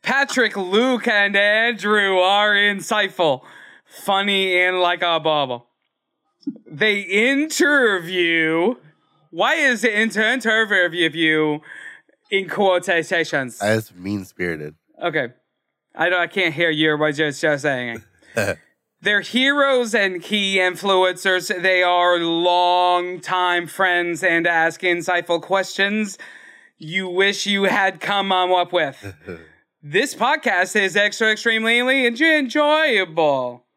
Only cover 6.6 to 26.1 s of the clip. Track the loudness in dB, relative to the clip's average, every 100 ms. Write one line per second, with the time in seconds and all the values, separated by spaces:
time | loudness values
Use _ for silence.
6.6 | -18 -2 0 0 -2 0 0 0 -2 0
7.6 | 2 4 2 0 -4 -2 0 2 0 0
8.6 | 0 -2 -14 _ _ _ _ -2 0 2
9.6 | 0 2 0 0 0 0 0 0 0 0
10.6 | 2 2 0 0 -2 0 0 2 0 -2
11.6 | -10 -20 -20 -20 _ _ _ -4 -4 0
12.6 | 2 2 0 -2 0 -2 -2 -2 -4 -4
13.6 | 0 0 -2 -12 -6 -6 -8 -6 -6 -6
14.6 | -10 -16 _ -8 -4 -4 -6 _ _ _
15.6 | _ _ _ -2 0 0 -2 -2 -2 0
16.6 | 0 2 0 2 -2 0 -2 0 -2 0
17.6 | -2 -4 -6 -10 _ _ _ -4 -2 -4
18.6 | _ _ _ _ -2 -2 0 0 2 2
19.6 | 2 2 0 0 0 -4 -4 -2 0 2
20.6 | 0 0 0 2 2 0 0 -2 -2 -2
21.6 | 2 2 4 4 4 2 0 0 2 2
22.6 | 2 4 4 2 -2 -10 -4 -2 0 0
23.6 | -4 -2 0 2 -2 -2 0 0 2 2
24.6 | 0 0 -2 -2 0 -2 -2 -4 0 -2
25.6 | -2 -2 -2 -2 -6